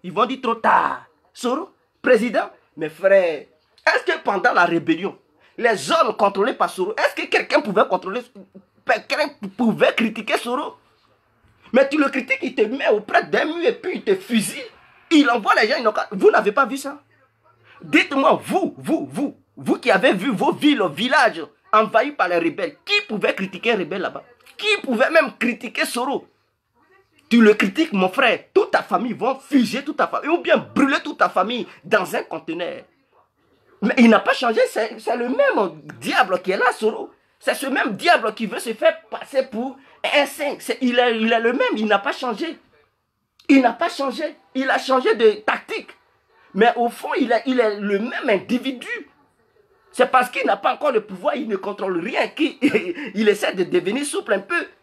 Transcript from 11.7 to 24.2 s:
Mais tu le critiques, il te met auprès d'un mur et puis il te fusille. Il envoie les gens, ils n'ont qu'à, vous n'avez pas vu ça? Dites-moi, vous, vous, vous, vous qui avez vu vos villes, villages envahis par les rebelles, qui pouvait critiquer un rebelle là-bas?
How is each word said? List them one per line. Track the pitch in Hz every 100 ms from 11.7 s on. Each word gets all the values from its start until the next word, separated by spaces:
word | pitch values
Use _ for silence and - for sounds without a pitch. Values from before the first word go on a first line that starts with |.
Mais | 247 269
tu | 302
le | 285
critiques, | 262 254 523
il | 254 -
te |
met | 214 262 -
auprès | 208 202 -
d'un | 233 190 294
mur | 339 330
et |
puis | - 359 262
il |
te | - -
fusille. | - 233 196 - 480 - _ _ _
Il | 320 285
envoie | 240 202 359
les | 220
gens, | 302
ils |
n'ont | 226
qu'à, | 214 -
vous | 196 349
n'avez | - -
pas | 208 254
vu | 269
ça? | 269 294 _ _ _ _ _ _ _ -
Dites-moi, | 170 285 370 277 294 220 -
vous, | 302 349 -
vous, | 131 311 123
vous, | 143 269 - _ -
vous | 139 -
qui | 247
avez | 190 254
vu | 190 240
vos | 196 -
villes, | - 294 269 185
villages | - 247 294 240 165 147 _ _
envahis | 214 220 220 269
par | 285 180
les | 175
rebelles, | 165 156 175 - -
qui | 415 415
pouvait | 214 -
critiquer | - 190 185 226
un | 220
rebelle | 160 196
là-bas? | 156 -